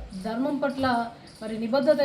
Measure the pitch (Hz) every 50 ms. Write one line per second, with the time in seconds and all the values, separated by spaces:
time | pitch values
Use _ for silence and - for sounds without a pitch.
0 | - - 202 185 185 220 226 240 269 294 294 254 285 277 262 262 262 262 240 233
1 | 233 233 - - - - - - 214 220 226 220 226 220 240 285 262 311 302 294